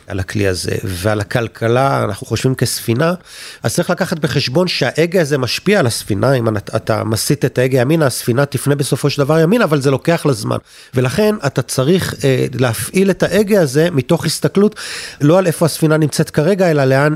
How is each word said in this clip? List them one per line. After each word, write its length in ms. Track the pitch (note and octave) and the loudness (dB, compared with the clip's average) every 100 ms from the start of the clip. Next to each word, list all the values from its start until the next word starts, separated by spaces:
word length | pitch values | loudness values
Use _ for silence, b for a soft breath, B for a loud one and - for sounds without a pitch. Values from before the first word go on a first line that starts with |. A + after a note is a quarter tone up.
| - | -8
על 120 | F#2+ | -8
הכלי 280 | - G#2+ G2 | -4 -2 0
הזה, 280 | F#2+ G#2 G2+ | 0 -4 -4
ועל 360 | G2+ F2 G2+ G#2 | -6 -4 -2 -2
הכלכלה, 840 | G2+ B2+ A2+ - A#2 B2 C#3 C3 | -2 -4 -4 -4 0 2 2 0
אנחנו 240 | A2+ G2 - | -2 -6 -6
חושבים 280 | A2+ C3+ C3 | -2 0 0
כספינה, 580 | B2+ - - A#2 E3 F#3 B B B B | -2 -2 -2 0 0 -4 B B B B
אז 100 | A#2+ | -4
צריך 160 | - F3 | -2 -2
לקחת 300 | F3 F3 E3 | -2 -4 -4
בחשבון 480 | C3+ C#3+ B2 C3 F#3 | -2 -2 0 0 0
שההגה 540 | - B2+ C3 E3+ F#3+ | 0 -2 0 0 0
הזה 160 | D3 C#3+ | 0 0
משפיע 420 | B2+ - - G3+ | -2 -2 0 2
על 80 | C3 | 2
הספינה, 460 | - - G2+ B2 | -2 -4 0 2
אם 240 | C3+ A2+ G#2+ | 2 0 -2
אתה, 200 | - A2 | -4 -4
אתה 260 | - G#2+ | -2 -2
מסיט 420 | G#2+ A2 - D3 - | -2 -2 -2 -2 -2
את 120 | - | 0
ההגה 220 | B2+ C3 | 0 2
ימינה, 260 | A#2+ E3 C#3+ | 2 2 2
הספינה 400 | - - A#2+ C#3+ | 0 -2 0 0
תפנה 300 | B2 C3+ C#3+ | -2 0 0
בסופו 340 | C#3 C#3+ D3 | 0 -2 -2
של 120 | - | 0
דבר 180 | C3+ D#3+ | 0 2
ימינה, 240 | D#3+ A#3+ | 4 2
אבל 180 | G3 D3+ | 2 2
זה 100 | C3 | 2
לוקח 340 | C3+ - E3 D3+ | 0 0 0 0
לה 80 | |
זמן. 240 | A#2 A#2 A#2+ - B B | -2 -2 -6 -8 B B
ולכן 420 | C3 B2 D#3+ G#3+ G#3+ C#3 | -2 0 2 0 2 -2
אתה 160 | - | -2
צריך, 540 | - - C3+ F#3 - - | -4 0 2 2 0 -2
אה, 220 | C3+ C3 C3 B2 | 0 2 0 0
להפעיל 500 | B2+ A2 - F#3 G3 | -2 -2 -2 0 2
את 140 | F3+ | 2
ההגה 380 | D3+ G3 G#3 G#3 | 0 0 2 2
הזה 300 | D3+ B2+ E3+ | 2 2 2
מתוך 340 | D3+ B2 E3+ D#3+ | 0 0 0 -2
הסתכלות, 500 | - D3 F#3+ G#3 - B B B B | -2 0 2 0 0 B B B B
לא 160 | D3 F3+ | 4 4
על 80 | F3+ | 2
איפה 180 | D3 E3 | 0 0
הספינה 320 | - D#3+ D#3 | 0 2 2
נמצאת 320 | D3+ - D#3 | 2 0 -2
כרגע, 420 | - D3+ G3 F#3 | 0 0 2 2
אלא 120 | D3+ C3+ | 2 2
לאן 280 | C3+ D3 | 4 2